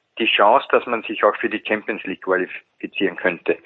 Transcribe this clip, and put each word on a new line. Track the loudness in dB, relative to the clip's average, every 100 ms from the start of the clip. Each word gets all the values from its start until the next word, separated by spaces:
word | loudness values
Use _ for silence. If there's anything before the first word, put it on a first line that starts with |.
| _ -6
die | 0
Chance, | 4 6 6 4
dass | 0 0
man | -4
sich | -4 0
auch | 2 2
für | -2
die | -4 -4
Champions | -4 -4 -8
League | -8 -8
qualifizieren | -2 -2 -2 -8 -20 _ -12 -4 -4 -2
könnte. | -4 -2 -2 -4